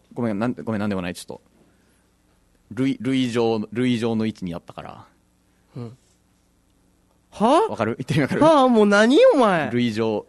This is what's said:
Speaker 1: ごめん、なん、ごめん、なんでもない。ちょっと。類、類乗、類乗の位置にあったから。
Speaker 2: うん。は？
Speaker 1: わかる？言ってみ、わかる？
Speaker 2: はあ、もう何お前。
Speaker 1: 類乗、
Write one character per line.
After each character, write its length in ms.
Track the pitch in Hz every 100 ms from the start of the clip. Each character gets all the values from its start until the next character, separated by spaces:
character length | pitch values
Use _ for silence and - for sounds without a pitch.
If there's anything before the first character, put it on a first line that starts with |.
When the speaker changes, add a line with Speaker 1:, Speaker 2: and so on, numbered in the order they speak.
| _
Speaker 1:
ご 100 | -
め 80 | 117
ん、 80 | 101
な 80 | 120
ん、 60 |
ご 180 | 117 113
め 80 | 107
ん、 20 |
な 60 | 104
ん 20 |
で 60 | 95
も 80 |
な 60 | 90
い。 40 |
ち 80 | 85
ょ 20 |
っ 20 | -
と。 140 | - _ _ _ _ _ _ _ _ _ _ _ _ _
類、 260 | 107 135 -
類 280 | 120 131 127
乗、 380 | 117 113 113 104
類 280 | 107 127 117
乗 160 | 117 110
の 100 | 110
位 40 |
置 160 | 107 90
に 100 | 85
あ 20 |
っ 40 |
た 120 | -
か 80 | -
ら。 240 | - - - _ _ _ _ _ _ 135
Speaker 2:
う 20 |
ん。 180 | 117 127 _ _ _ _ _ _ _ _ _ _ _ _ _
は？ 380 | - 220 320 440
Speaker 1:
わ 80 | 107
か 80 | 110
る？ 120 | 123
言 60 |
っ 40 | -
て 60 | 143
み、 60 |
わ 60 | 131
か 80 | -
る？ 60 |
Speaker 2:
は 200 | 311 302
あ、 60 | 254
も 160 | 226
う 20 | 208
何 320 | 202 220 320 523
お 40 | 302
前。 320 | 220 170 131
Speaker 1:
類 200 | 120 120
乗、 340 | 107 110 104